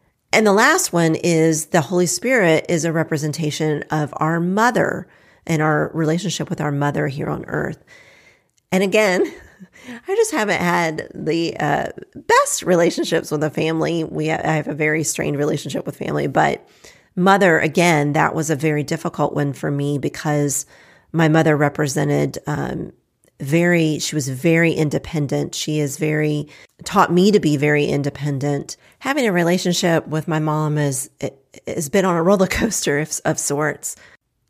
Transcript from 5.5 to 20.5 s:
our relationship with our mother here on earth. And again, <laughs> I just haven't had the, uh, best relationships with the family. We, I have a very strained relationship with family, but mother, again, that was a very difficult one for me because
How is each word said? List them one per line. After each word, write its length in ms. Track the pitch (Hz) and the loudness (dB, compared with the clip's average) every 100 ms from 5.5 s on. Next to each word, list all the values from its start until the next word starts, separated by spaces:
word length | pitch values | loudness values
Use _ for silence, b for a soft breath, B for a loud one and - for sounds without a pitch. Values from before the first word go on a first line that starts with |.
| 160 | 0
our 280 | 156 151 156 | 2 2 0
relationship 560 | 156 156 170 185 - 143 | -2 -2 0 -2 -6 -6
with 120 | 165 | -6
our 100 | 151 | -4
mother 360 | 143 143 156 147 | -2 -2 -2 -4
here 220 | 139 - | -4 -6
on 160 | 127 - | -8 -6
earth. 380 | 147 151 156 _ b b b b b b b - | -6 -6 -8 _ b b b b b b b -4
And 120 | 185 | -2
again, 480 | 202 214 214 185 320 B B B 185 | 2 2 2 2 -2 B B B -20
<laughs> 400 | - 247 240 - | -20 -18 -12 -4
I 80 | 415 | 0
just 160 | 427 | 0
haven't 280 | 311 208 - | 0 -2 0
had 500 | 175 175 165 156 - | 0 0 -2 -4 -10
the, 440 | - 156 165 165 - | -8 -4 -2 -2 -2
uh, 300 | 147 147 - - - - | -2 -2 -2 -8 -18 -8
best 480 | - 480 571 - | 2 2 2 0
relationships 680 | - 175 214 294 339 165 - | 2 4 4 0 -2 -2 -2
with 100 | 151 | -2
the 80 | 151 | -2
family. 540 | 165 160 160 156 165 | -2 -2 0 -2 -2
We, 280 | 160 151 156 | -4 -4 -2
I 220 | 160 - | -2 0
have 140 | 156 147 | -2 -2
a 60 | |
very 300 | 147 151 156 | -2 0 0
strained 340 | 147 - 151 143 | -2 -2 -2 -2
relationship 480 | 147 147 139 - - | -2 -2 -4 -8 -8
with 120 | - | -8
family, 300 | - 147 143 | -4 -4 -2
but 400 | 151 151 - - B B B B - | 0 0 -2 -8 B B B B 0
mother, 440 | 185 196 190 156 | 4 6 6 4
again, 540 | 156 180 175 151 147 | 2 2 4 4 2
that 220 | 151 156 156 | 2 0 0
was 140 | 156 | -2
a 60 | 143 | -2
very 280 | 156 147 | 0 -2
difficult 500 | 143 165 165 - 147 | -2 -6 -6 -2 -2
one 200 | - 143 | 0 -4
for 180 | 131 151 | -4 -4
me 260 | 143 143 143 | -2 -2 -2
because 680 | 143 - 156 147 147 | -4 -4 -2 0 0